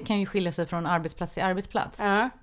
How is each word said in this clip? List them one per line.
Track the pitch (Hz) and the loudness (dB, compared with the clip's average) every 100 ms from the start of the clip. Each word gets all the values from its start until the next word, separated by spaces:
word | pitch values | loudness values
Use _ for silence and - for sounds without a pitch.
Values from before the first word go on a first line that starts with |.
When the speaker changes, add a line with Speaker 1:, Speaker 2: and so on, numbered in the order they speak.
| - | 4
Speaker 1:
kan | 208 | 0
ju | 190 | 2
skilja | 202 175 | 0 0
sig | 165 165 | 0 -2
från | 170 170 | -2 0
arbetsplats | 175 160 - 175 | 0 0 -6 -6
till | - | -2
arbetsplats. | 190 185 202 214 - - | 0 0 -2 -2 -2 -2
Speaker 2:
Ja. | 208 202 247 - | 2 4 2 -2